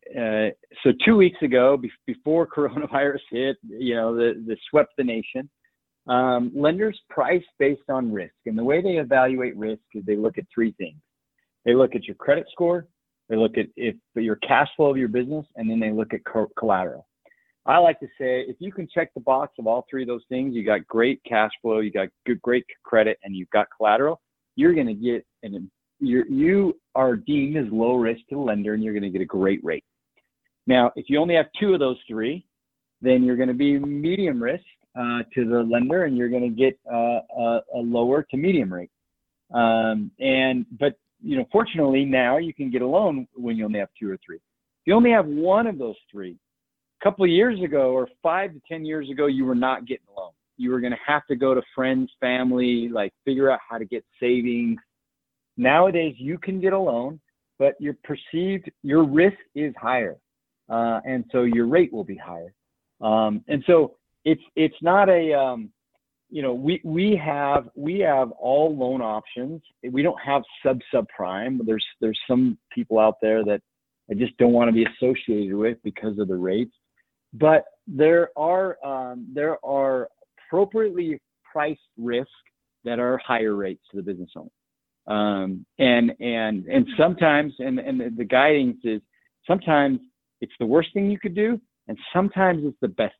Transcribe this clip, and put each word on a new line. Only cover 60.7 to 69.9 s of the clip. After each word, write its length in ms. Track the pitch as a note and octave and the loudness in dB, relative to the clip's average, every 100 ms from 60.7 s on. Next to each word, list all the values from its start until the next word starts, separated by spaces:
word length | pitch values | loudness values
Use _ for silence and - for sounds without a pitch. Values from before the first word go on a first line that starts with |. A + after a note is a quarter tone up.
| A2+ A#2 A2+ C3+ | -2 0 -2 -4
and 200 | B2+ A#2 | -6 -4
so 120 | B2+ | 0
your 240 | B2 A#2 A#2 | 2 2 2
rate 240 | D#3+ E3 | 4 2
will 120 | A2+ | -2
be 140 | F#2 F#2+ | -10 -12
higher. 360 | - E2+ E2+ _ _ _ _ _ | -14 -16 -16 _ _ _ _ _
Um, 420 | A2 A2 G#2+ G#2+ - | 0 2 2 -2 -4
and 160 | D3 C3+ | -6 4
so 280 | E3+ C#3+ - _ _ D3+ | 4 4 -4 _ _ -2
it's, 160 | D3+ - - | -2 -2 -2
it's 200 | D#3 - | -2 0
not 280 | D#3+ F#3+ G3 | 2 4 6
a, 240 | F3+ D#3+ | 4 2
um, 360 | D3 C3+ B2 G#2+ _ _ _ _ _ _ | 0 0 -4 -10 _ _ _ _ _ _
you 120 | D#3 | -6
know, 120 | C3+ | -4
we, 280 | B2 C#3 F3+ | -2 -2 -2
we 360 | E3 D#3 G3+ G3+ | -2 0 2 2
have, 460 | D3+ C#3+ C#3 C#3+ A#2+ - | 0 -2 0 0 -2 -8
we 240 | D3 F#3+ | -6 0
have 320 | F#3 C3+ B2 | 2 2 0
all 440 | - A#2 C#3 D#3 D3 | -2 0 2 2 0
loan 260 | B2+ C3 | -2 -2
options. 600 | A#2 G#2+ - - C3 D#3+ - _ B2+ | -2 -4 -6 -10 -10 -10 -16 _ -6